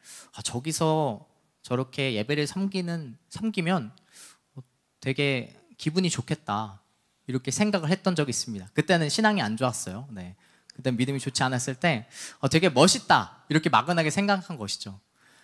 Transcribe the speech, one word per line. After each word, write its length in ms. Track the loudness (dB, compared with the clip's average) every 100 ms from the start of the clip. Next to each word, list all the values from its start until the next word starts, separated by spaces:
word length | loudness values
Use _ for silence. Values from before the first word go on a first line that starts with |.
| -20 -20 -20
"아, 80 | -12
저기서 840 | -8 -6 -4 0 2 2 0 -4 -12 _ _ _
저렇게 520 | -4 -4 -2 -2 -2 0
예배를 300 | -2 -2 -2
섬기는, 720 | -2 -2 -2 -4 -6 -8 -16 _
섬기면 640 | -6 -4 -2 0 0 -2 -12 _ -20 -20 -20 _ -20 -20 _ _ _
되게 560 | -4 0 0 0 -6 -14 _ -8
기분이 320 | -4 0 0
좋겠다." 720 | -2 -4 -6 -4 -4 -6 -12 _ _ _ _ -8
이렇게 240 | -6 -2
생각을 380 | 0 2 2 0
했던 260 | 0 0 0
적이 160 | 0
있습니다. 380 | -2 -6 -8 -6
그때는 340 | -2 2 2 2
신앙이 340 | 2 2 2
안 140 | 0 0
좋았어요. 540 | -2 -2 -8 -10 -10
네. 240 | -14 -14 -16 _ _ _ -8
그때 160 | -4
믿음이 300 | -2 -2 -2
좋지 200 | -4 0
않았을 340 | 0 0 -4 0
때 340 | 0 0 -4 -16 -16 -4
"어, 100 | 2
되게 180 | 4 4
멋있다." 800 | 8 6 6 4 4 4 -8 0
이렇게 220 | 0 4
막연하게 400 | 4 4 2 0
생각한 480 | 2 2 0 -2 -10
것이죠. 420 | -8 -8 -10 -16 _ _ _ _